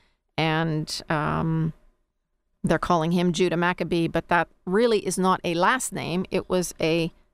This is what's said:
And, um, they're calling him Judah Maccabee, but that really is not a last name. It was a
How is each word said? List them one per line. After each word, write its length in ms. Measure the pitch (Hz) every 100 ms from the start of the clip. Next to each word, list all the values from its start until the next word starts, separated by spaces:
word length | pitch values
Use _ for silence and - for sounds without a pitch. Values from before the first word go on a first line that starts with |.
| _ _ _ -
And, 640 | 160 156 165 156 156 - -
um, 600 | 156 156 156 160 160 160 - _ _ _ _ _ _ _ _ -
they're 120 | 160
calling 360 | - 175 160
him 180 | 180 180
Judah 240 | 165 180 165
Maccabee, 540 | 175 180 175 175 165
but 180 | 170 -
that 220 | 175 160 _ -
really 420 | 196 240 208 185
is 100 | 185
not 220 | 185 185 175
a 80 |
last 400 | 170 196 254 -
name. 320 | - 131 170 -
It 180 | 185 -
was 260 | 180 175 -
a 320 | 160 165 160 - _